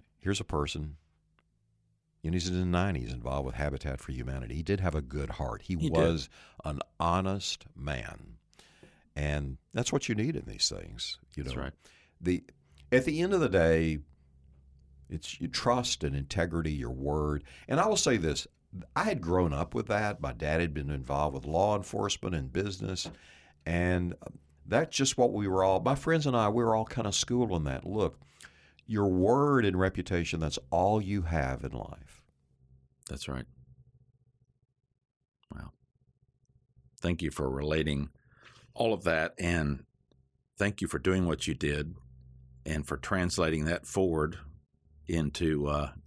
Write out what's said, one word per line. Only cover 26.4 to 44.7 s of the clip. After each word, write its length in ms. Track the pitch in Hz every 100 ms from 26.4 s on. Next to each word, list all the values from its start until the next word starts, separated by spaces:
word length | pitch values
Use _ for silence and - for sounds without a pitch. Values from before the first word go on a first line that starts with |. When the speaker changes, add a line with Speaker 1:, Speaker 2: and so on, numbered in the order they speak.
| 104
Speaker 1:
we 120 | 117
were 140 | 117 110
all 80 |
kinda 280 | 110 120 107
schooled 380 | - - 123 113
on 120 | 87
that. 220 | 73 65 87
Look, 340 | 104 85 - - - - - - _ -
your 220 | 107 101
word 560 | 92 95 135 147 135
and 140 | 104 92
reputation, 640 | 95 - 82 90 85 85
that's 180 | 78 - -
all 300 | 85 95 107
you 220 | 98 101
have 420 | 82 80 65 64
in 80 | 65
life. 500 | 58 - - - - _ _ _ _ _ - _ _ -
Speaker 2:
That's 200 | 71 -
right. 180 | 65 62 - - - _ _ _ _ _ _ _ _ _ _ _ _ _ _ _ _ -
Wow. 180 | - - - _ _ _ _ _ _ _ _ _ _ _ _
Thank 220 | 85 85
you 80 | 80
for 180 | - 67
relating 640 | 67 76 78 76 71 71 - _ _ - - -
all 180 | - 117
of 120 | 101
that, 300 | 87 80 82 -
and 460 | 87 85 73 69 - _ _ _ _ _ _ -
thank 240 | 101 101
you 60 | -
for 100 | 82
doing 280 | 95 92 87
what 200 | 73 -
you 80 |
did 400 | - 73 73 76 - - - - - - - 76
and 200 | 78 -
for 120 | 73
translating 640 | - 95 90 95 80 80
that 220 | 78 87 -
forward 520 | 98 92 80 78 - - - _